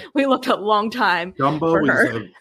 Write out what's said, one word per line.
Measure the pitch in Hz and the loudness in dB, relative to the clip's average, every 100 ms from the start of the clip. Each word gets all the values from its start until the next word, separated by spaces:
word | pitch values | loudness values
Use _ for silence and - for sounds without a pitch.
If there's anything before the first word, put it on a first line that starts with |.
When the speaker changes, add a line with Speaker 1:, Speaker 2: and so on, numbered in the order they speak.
| - | -4
Speaker 1:
<laughs> | |
We | 294 269 | 0 2
looked | 254 254 | 0 0
a | 180 | -2
long | 202 214 220 | 0 0 0
time | 240 202 175 180 | -2 0 0 -4
Speaker 2:
Dumbo | 185 135 151 | -2 -2 0
Speaker 1:
for | 165 165 | 0 2
Speaker 2:
is | 269 | 2
Speaker 1:
her. | - - 113 | 2 0 -2
Speaker 2:
a, | 92 - | -10 -12